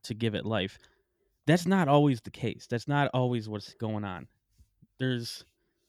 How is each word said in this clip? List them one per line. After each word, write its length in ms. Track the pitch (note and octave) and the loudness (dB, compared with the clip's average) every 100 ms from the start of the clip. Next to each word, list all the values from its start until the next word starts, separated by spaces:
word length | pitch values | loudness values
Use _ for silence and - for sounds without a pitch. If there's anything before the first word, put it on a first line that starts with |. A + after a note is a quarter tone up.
to 120 | - | -8
give 200 | G#2+ A2+ | -2 0
it 100 | G2+ | 0
life.'" 340 | G2+ A2 F#2+ - _ _ _ _ _ _ - | -2 -2 -2 -6 _ _ _ _ _ _ 2
That's 180 | F3 | 2
not 240 | F3 F#3+ D3 | 4 2 6
always 320 | D3 D3 A#2+ | 6 6 2
the 100 | - | -4
case. 360 | - A2+ - - | -6 -6 -6 -6
That's 200 | A#2+ - | -6 -2
not 220 | C#3+ C#3 | 0 2
always 340 | C3 B2+ A#2+ A2 | 2 0 -2 -4
what's 240 | G#2+ - | -8 -10
going 300 | - A2 G#2+ | -8 -6 -4
on. 240 | G2+ F2+ - _ _ _ _ _ _ - | -6 -8 -14 _ _ _ _ _ _ -6
There's 460 | C3 B2 A#2 - - _ _ _ | -4 -2 -6 -12 -18 _ _ _